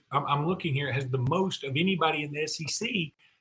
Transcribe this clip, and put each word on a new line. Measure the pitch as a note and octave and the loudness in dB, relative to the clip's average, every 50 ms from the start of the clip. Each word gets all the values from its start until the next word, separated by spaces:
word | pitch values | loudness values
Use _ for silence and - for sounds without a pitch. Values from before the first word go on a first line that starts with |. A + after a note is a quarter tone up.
| _ _ | _ _
I'm, | C3 D3 C#3+ | -2 0 2
I'm | C3 C#3+ D3 D3+ | 2 2 2 2
looking | E3+ F#3+ F#3 - D#3+ C3 | 2 0 0 0 0 0
here, | C#3 C#3+ C3 | 0 0 0
has | B2+ C#3 C3+ B2+ | 0 -2 0 0
the | C3 B2+ B2 C3+ | 0 0 2 2
most | E3 F#3+ F#3+ F#3 - - C#3 | 2 2 2 2 0 -4 -4
of | C#3 B2+ | -2 0
anybody | D3+ F3 F#3+ F#3+ D3+ D#3+ D#3 D#3 D3+ D3 | 2 2 2 2 2 2 2 2 0 -2
in | D3 | -4
the | D3 D3 D#3 | -4 -4 -4
S | D3+ - - | -4 -4 -4
E | D#3 | -4
C. | C3+ - - G#3+ B3+ A#3 F#3+ D#3+ C#3+ - _ _ _ _ _ | -4 -4 -2 -2 -2 -2 -4 -4 -4 -8 _ _ _ _ _